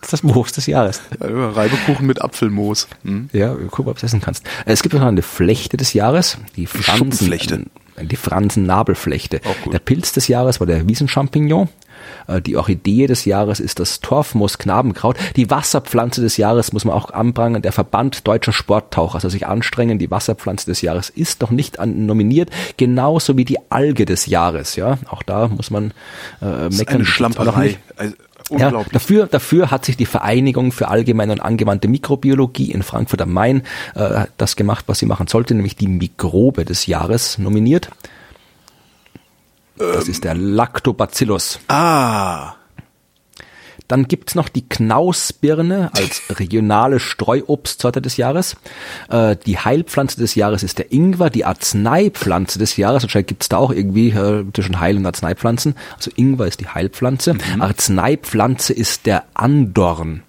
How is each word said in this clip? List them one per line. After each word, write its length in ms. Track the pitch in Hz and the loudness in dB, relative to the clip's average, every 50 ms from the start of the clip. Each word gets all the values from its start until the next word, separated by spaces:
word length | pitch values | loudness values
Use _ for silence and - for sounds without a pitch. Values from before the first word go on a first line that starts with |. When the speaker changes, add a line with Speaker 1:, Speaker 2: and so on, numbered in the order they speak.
Speaker 1:
Das 20 | - | -8
ist 100 | - - | -4 -6
das 100 | 156 - | 0 2
Moos 300 | 151 117 123 113 - - | 4 4 4 2 0 -4
des 140 | - 131 | -6 -4
Jahres. 340 | - 151 143 117 98 95 - - - - - | 0 2 2 2 0 -2 -6 -12 -14 -12 -8
Speaker 2:
Ja, 300 | - 87 107 123 131 113 | -6 -6 -4 -2 -4 -2
Reibekuchen 560 | 107 110 107 110 135 139 - - 143 131 139 | 0 0 0 0 0 0 0 0 0 0 2
mit 160 | 135 131 - - | 0 0 0 -2
Apfelmoos. 680 | - - - - 110 104 101 104 104 107 - - - - - _ | -6 -4 -2 -2 0 0 0 -2 -2 -2 -2 -4 -6 -10 -14 _
Hm? 240 | 92 98 101 120 139 - | -6 -6 -6 -6 -4 0
Speaker 1:
Ja, 240 | 104 98 117 135 - - 92 | 0 0 0 0 -4 -8 -8
guck 160 | - - 151 | -4 -4 -4
mal, 60 | 131 123 | -4 -4
ob 60 | - | -4
du 80 | - | -4
essen 140 | 120 117 107 | -2 -2 0
kannst. 260 | - - - - - - - - - | -2 -2 -6 -8 -10 -12 -12 -10 -2
Äh, 80 | - 113 | 0 0
es 100 | - - | 2 2
gibt 120 | 165 156 | 2 2
noch 80 | 143 131 | 4 4
eine 200 | 127 110 90 85 | 4 4 2 0
Flechte 540 | - - - 90 87 113 131 - - - | -2 -2 0 2 2 2 0 0 -6 -4
des 160 | - 135 - - | -2 -2 0 0
Jahres, 460 | 107 101 117 135 175 175 - - - 104 - _ | 2 2 4 2 2 2 0 -2 -6 -12 -14 _
die 60 | - 87 | -8 -8
Speaker 2:
Die 40 | |
Speaker 1:
Fransen-, 300 | 85 - - 101 - 95 113 | -6 -6 -4 -2 0 2 2
Speaker 2:
Schuppenflechte. 680 | 127 135 127 107 104 90 87 85 - - - - - - _ - _ _ _ | 2 0 2 0 0 0 0 -2 -4 -4 -4 -6 -6 -10 _ -20 _ _ _
Speaker 1:
äh, 80 | - - | -12 -6
die 100 | 80 120 | -6 -6
Fransen-Nabelflechte. 1200 | - - 95 87 95 101 101 - 107 98 92 92 98 110 - 92 - - - 69 69 - - - - - | -4 -2 -2 0 2 2 2 2 2 2 4 4 2 4 2 0 0 0 -2 -2 -2 -4 -4 -6 -6 -4
Speaker 2:
Auch 200 | 104 98 - - | -4 -6 -4 -4
gut. 80 | - - | -4 -4
Speaker 1:
Der 60 | 87 | -4
Pilz 320 | - - 131 156 175 - - | 0 0 0 0 0 -2 -2
des 160 | - 131 - | -2 2 2
Jahres 320 | 127 120 127 127 123 - | 2 2 2 0 0 0
war 60 | 90 | 0
der 220 | 85 85 80 80 92 | 0 2 2 2 0
Wiesenchampignon. 800 | 113 123 147 135 - 143 135 135 - 151 151 147 156 175 196 165 - _ _ _ - - - - - - - - | 0 0 0 0 0 0 0 0 0 0 2 2 2 2 2 0 -2 _ _ _ -20 -20 -20 -20 -20 -20 -10 -4
Äh, 120 | 90 92 | -4 -4
die 160 | 87 - - | -2 -2 -2
Orchidee 520 | - - - 95 82 - - 101 117 135 135 | -2 0 0 -2 -2 0 0 2 4 4 4
des 160 | 127 - - | 2 0 0
Jahres 340 | 98 98 98 107 104 107 - | 0 2 2 2 0 0 -2
ist 220 | - - - - | -4 -6 -4 -4
das 180 | 90 - - - | -4 -4 -4 -8
Torfmoos-Knabenkraut. 1160 | - - 131 143 147 - - 120 101 101 - - - 104 92 107 127 127 98 - - - 127 - 190 185 - | -4 0 0 0 0 0 0 0 0 0 -2 -2 -2 0 0 2 2 0 -2 0 -2 -2 -2 -2 -4 -2 0
Die 160 | - 123 101 | 0 2 2
Wasserpflanze 720 | 147 139 147 - - 147 - - - 120 117 123 123 - | 2 -2 0 0 -2 -2 -2 2 0 2 2 2 0 0
des 160 | 120 113 - | 0 0 2
Jahres 360 | - 104 104 117 120 110 - - | 2 2 4 4 2 2 0 -2
muss 120 | 107 - | -2 0
man 100 | 113 - | 0 0
auch 160 | 117 110 - | 0 -2 -4
anprangern, 500 | - - 113 120 120 123 117 117 117 110 92 | -4 0 0 0 2 2 0 0 0 0 -2
der 100 | 95 92 | -2 0
Verband 540 | - 90 - - 101 123 139 - - - | 0 -2 0 0 0 0 0 -2 -2 0
Deutscher 260 | 107 107 110 - - 107 | 2 2 2 2 0 -2
Sporttaucher 680 | - - - 101 107 - - - - 82 85 - 87 | -2 0 2 0 0 0 -2 -2 -2 -2 0 -2 -4
soll 120 | 92 92 92 | -4 -2 -4
sich 140 | 101 - - | -4 -4 -2
anstrengen. 500 | 95 113 120 - - - 120 117 113 101 | -2 -2 -2 -4 -2 0 0 2 2 0
Die 120 | 85 - 90 | 0 -2 -2
Wasserpflanze 540 | 104 - - 110 - - - 107 101 - | -2 -2 -2 -4 -4 -4 -6 -6 -6 -4
des 140 | - 90 - | -4 -4 -2
Jahres 300 | - 85 80 90 90 - | -2 -2 -2 -2 -6 -8
ist 300 | _ - 165 - - - - | _ -4 -4 -4 -2 -4 -2
noch 80 | 110 | 0
nicht 300 | 120 123 143 - - - | 0 0 0 -2 -4 -6
an-, 260 | 87 113 95 - 110 | -4 -4 -2 0 0
nominiert, 440 | 104 107 110 104 107 127 156 175 - - 175 180 - - | 2 2 2 4 4 4 2 2 0 -4 -10 -10 -10 0
genauso 600 | - 127 123 123 123 127 143 160 165 - - 139 | 0 2 2 4 2 2 2 2 2 2 2 2
wie 80 | 131 123 | 2 4
die 140 | 127 135 - - _ | 2 0 -2 -2 _
Alge 340 | - 117 139 151 143 120 107 | 0 2 2 2 2 2 2
des 220 | 85 92 85 - | 2 2 -2 0
Jahres. 500 | - 95 85 85 87 82 78 67 - - | 0 2 2 2 2 0 -2 -6 -6 -6
Ja, 220 | - 90 113 135 131 - - | -2 -2 -2 -2 -2 -4 -10
auch 160 | - - - | -12 -12 -8
da 240 | - 95 101 113 117 | -6 -2 0 0 0
muss 220 | 107 - - - 110 | 0 -4 -4 -4 -4
man, 160 | 104 104 107 | -4 -4 -4
äh, 40 | - - - - - - - - - - | -6 -10 -20 -20 -18 -18 -18 -18 -16 -8
Speaker 2:
Das 280 | - 101 85 64 76 87 95 | -6 -6 -4 -4 -4 -2 0
ist 40 | 98 | -2
Speaker 1:
meckern. 160 | 110 - - | 0 2 2
Speaker 2:
eine 100 | 131 107 | 0 2
Speaker 1:
Die 60 | 95 | 2
gibt's 100 | - - | 0 0
auch 240 | 127 117 113 - 107 | 0 0 0 2 0
noch 80 | 113 113 | 2 2
Speaker 2:
Schlamperei. 100 | 131 139 | 4 2
Speaker 1:
nicht. 120 | 139 98 95 - _ - | 2 0 -2 -12 _ -12
Speaker 2:
Also, 180 | - 107 104 104 _ _ _ _ _ - - | -10 -8 -8 -8 _ _ _ _ _ -12 -4
Speaker 1:
Ja, 160 | 151 143 160 151 | 0 2 2 2
Speaker 2:
unglaublich. 240 | 123 113 107 - - | 2 0 -4 0 -2
Speaker 1:
dafür, 320 | 131 - - 196 214 208 | -2 2 4 4 4 6
dafür 440 | 180 - 135 - - - 170 185 131 | 4 2 -2 0 4 4 4 4 4
hat 140 | 139 131 - | 2 -2 0
sich 120 | - 127 - | -2 0 0
die 80 | 120 | 0
Vereinigung 680 | - - - - 101 110 123 135 139 120 120 127 127 123 | 0 0 -2 0 2 2 2 2 2 2 2 0 0 0
für 160 | - 107 - | -2 -2 2
allgemeine 440 | 98 107 - 127 117 110 107 104 107 | 2 2 2 2 2 2 2 0 0
und 80 | - | -2
angewandte 460 | - - 113 110 107 104 101 98 - 101 | 0 -2 0 2 2 2 0 2 2 2
Mikrobiologie 840 | 123 143 - - 143 135 - 139 135 135 135 120 127 - 135 - | 2 0 2 -2 -2 0 2 2 4 4 2 0 0 -2 -4 -2
in 120 | - 95 98 | -2 -4 -4
Frankfurt 380 | - - - 117 - - 92 | -4 -2 -4 -2 -2 -2 -2
am 120 | 90 92 87 | -2 0 2
Main, 300 | 90 104 120 135 135 123 - - - - - - | 2 4 4 2 2 0 -4 -12 -12 -12 -12 -6
äh, 300 | - 104 98 107 107 101 - _ _ | -4 -2 0 0 0 -2 -2 _ _
das 180 | - - - | -2 -2 0
gemacht, 280 | - 104 101 104 - - - | 0 0 0 0 -2 -2 -4
was 120 | 107 - | -4 0
sie 60 | - | 0
machen 200 | 107 104 - 92 | 0 0 0 -2
sollte, 280 | - - 113 120 - 123 | 0 2 0 2 2 2
nämlich 220 | 107 98 98 - | 2 2 0 -2
die 120 | - 104 98 | -2 0 0
Mikrobe 760 | 92 90 85 90 - - - 87 80 92 113 131 139 - 80 | 0 0 -2 -4 -4 -4 -4 0 2 4 4 4 4 0 -4
des 220 | - 90 - - | -2 -2 -4 -2
Jahres 500 | - 90 80 82 87 110 120 - - - - | -2 -2 -2 0 0 0 0 0 -2 -4 -4
nominiert. 520 | 98 98 104 107 107 117 147 180 - - - _ - - - - - - - - _ _ _ _ _ - _ _ _ _ _ _ _ _ _ - _ _ _ _ _ _ _ _ _ _ _ | -2 0 2 2 4 4 4 2 0 -4 -18 _ -20 -20 -20 -20 -20 -20 -20 -20 _ _ _ _ _ -20 _ _ _ _ _ _ _ _ _ -20 _ _ _ _ _ _ _ _ _ _ _
Das 300 | - 85 - 87 87 - | -6 -4 -2 -2 -2 -2
Speaker 2:
Ähm. 40 | - | -4
Speaker 1:
ist 140 | 90 - - | -6 -4 -4
der 100 | 87 82 | -4 -4
Lactobacillus. 1300 | 85 92 101 101 107 117 - - - - 135 113 - 107 98 - - 139 110 104 92 - - - - - - | -2 -2 0 2 2 0 0 -2 -2 -2 -2 0 0 -2 -2 0 -2 0 0 0 -2 -2 -6 -8 -10 -6 -2
Speaker 2:
Ah. 840 | 143 143 160 170 160 147 131 117 110 107 98 92 87 78 69 80 - - _ _ _ - - _ _ _ _ _ _ _ _ _ _ - - - - - - - - - - | 0 2 2 2 2 2 2 0 0 0 -2 -2 -4 -6 -10 -14 -16 -20 _ _ _ -20 -20 _ _ _ _ _ _ _ _ _ _ -20 -20 -20 -20 -20 -20 -20 -20 -20 -6
Speaker 1:
Dann 200 | _ 123 131 135 | _ 2 2 2
gibt's 280 | - - - - - - | 2 0 -4 -4 -4 -2
noch 160 | 180 156 - | -2 -2 -2
die 180 | _ 127 123 - | _ -6 -6 -6
Knausbirne 1200 | - - 117 110 110 110 170 180 175 - - - - _ - 147 156 151 165 170 185 196 185 165 - | -2 0 0 2 2 2 2 2 0 -2 -4 -6 -6 _ 2 2 2 2 2 0 2 0 0 -2 -2
als 260 | - 98 87 - - - - | -2 -4 -2 -4 -8 -8 -8
Speaker 2:
<laughs> 100 | 98 - | -6 -6
Speaker 1:
regionale 600 | 98 85 87 113 107 104 107 104 117 131 139 123 | -4 -2 0 0 2 4 4 4 4 4 2 0
Streuobstsorte 1040 | - - - - 107 - 117 139 - - 147 139 - - - - - 123 123 135 127 | 0 -4 -6 -4 0 0 0 0 0 -2 -4 -4 -2 -10 -10 -2 -2 -2 -2 -2 -4
des 160 | 127 123 - | -4 -4 -2
Jahres. 380 | 120 123 139 170 185 - - - _ - - - - - - - - - | -2 0 0 0 -2 -2 -6 -12 _ -20 -20 -18 -16 -16 -16 -16 -10 -2
Äh, 280 | - 120 113 110 104 92 - | 2 4 4 4 2 2 0
die 100 | - 98 87 | -2 -2 0
Heilpflanze 600 | - 101 127 156 170 - - - 139 131 - - | 0 0 0 0 0 -2 -2 -2 -2 -2 -2 -2
des 160 | 120 107 - | -4 -2 0
Jahres 280 | 110 104 104 107 95 - | 0 0 2 0 -2 -4
ist 140 | 90 - - | -6 -6 -6
der 140 | - - - | -6 0 2
Ingwer, 380 | 135 165 185 185 175 180 156 | 4 4 4 4 2 2 2
die 160 | 117 117 - | 2 0 0
Arzneipflanze 1120 | - 95 - - - - 101 104 113 127 170 202 208 196 - - 101 87 87 95 90 - 92 | 0 -2 -2 -4 -2 0 0 2 2 4 4 2 2 0 -2 -2 0 0 0 0 -2 -2 -2
des 180 | 107 113 - | -2 -2 0
Jahres. 280 | - 98 101 127 139 117 | 0 2 2 2 2 0
Anscheinend 240 | 104 - 107 98 - | 0 0 0 0 0
gibt's 200 | 98 - - - | -4 -6 -4 -2
da 80 | - | 0
auch 140 | - 135 127 | 2 2 2
irgendwie, 400 | 123 - 101 98 95 107 113 120 | 2 0 0 0 2 4 4 4
äh, 340 | 107 107 98 104 104 104 101 98 101 | 4 2 2 2 0 0 -2 -4 -4
zwischen 280 | - 95 92 92 87 | -4 -2 -2 -2 0
Heil- 180 | 85 87 101 101 | 0 2 2 2
und 80 | 95 | 0
Arzneipflanzen. 680 | 92 85 - - 85 92 - - 120 117 120 - 156 143 - - - - | -2 -4 -4 -4 -4 -4 -2 0 -2 0 0 0 -2 -2 -4 -8 -20 -14
Also 140 | - - - - | -12 -12 -10 -2
Ingwer 300 | - 120 135 135 127 113 87 | 2 2 2 2 2 0 -4
ist 120 | - - | -4 -6
die 80 | 95 90 | -10 -8
Heilpflanze. 680 | - - 87 98 - - 127 127 135 131 - - 165 | -6 -4 -4 -4 -4 -2 -2 -2 -2 0 0 0 0
Speaker 2:
Mhm. 280 | 101 87 - 90 101 - | 0 -2 -4 -2 0 0
Speaker 1:
Arzneipflanze 1120 | 95 95 - - - 98 92 85 120 151 151 - - - 110 104 123 131 123 - - 139 | 0 0 -2 0 0 2 2 2 2 0 0 -4 -4 0 2 2 2 2 0 0 -2 -2
ist 320 | - 113 - - - - | 0 0 -2 -4 -2 0
der 180 | 117 101 87 - _ _ | 0 0 0 -2 _ _
Andorn. 880 | - - 123 143 147 135 101 92 - 95 87 85 78 82 80 80 85 - | 0 2 4 4 4 4 4 2 2 2 2 0 -2 -4 -6 -8 -8 -12